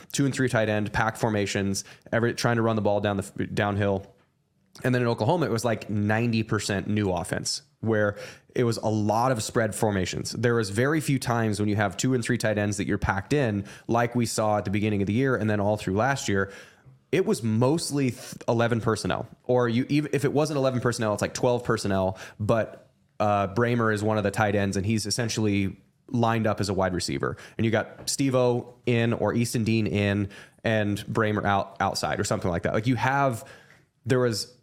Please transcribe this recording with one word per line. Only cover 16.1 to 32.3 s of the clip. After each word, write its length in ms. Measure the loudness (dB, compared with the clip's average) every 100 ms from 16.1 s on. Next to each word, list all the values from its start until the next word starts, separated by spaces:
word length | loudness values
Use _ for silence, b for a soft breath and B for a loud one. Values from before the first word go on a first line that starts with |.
| 0 0
year. 240 | 0 0 B B B B -20 _
It 160 | 0 0
was 160 | 0
mostly 680 | 0 2 2 2 -2 -2 -2
th-, 240 | -2 -10 -6 0
eleven 320 | 2 2 0
personnel, 460 | 0 -2 -2 -4 -6 -10
or 240 | -2 0 2
you, 160 | 0 0
even 200 | 0 0
if 100 | 0
it 80 | 0
wasn't 240 | 0 0 0
eleven 240 | 0 0
personnel, 320 | 0 0 0
it's, 80 | 0
like, 140 | -2
twelve 280 | 0 0 0
personnel, 540 | 0 0 0 0 0 -2 B -4
but, 480 | 0 0 0 -6 -20 _ _ -2
uh, 280 | 0 2 0
Bramer 440 | 0 2 2 2
is 100 | 2
one 140 | 0 0
of 80 |
the 60 | 0
tight 240 | 2 2
ends, 240 | 2 0 0
and 80 | 0
he's 180 | 0
essentially 720 | -2 -2 -2 0 0 2 0 -4 _ _ -6
lined 380 | 0 2 2 2
up 120 | 0
as 120 | 0
a 40 |
wide 200 | 0 0
receiver. 420 | 0 -2 -2 -4 B B -2
And 80 | 0
you 40 |
got 380 | 0 -2 -8 -6
Steve-O 680 | -2 0 2 2 0 -4 -6 0
in 260 | 2 2
or 220 | 2 0
Easton 280 | 0 0 0
Dean 220 | 2 2 2
in 440 | 2 2 2 -2 B B B
and 340 | 0 0 0 -2
Bramer 440 | -4 0 0 0
out, 320 | 2 0 0 -2
outside 380 | -2 0 -2 -2
or 60 |
something 260 | -2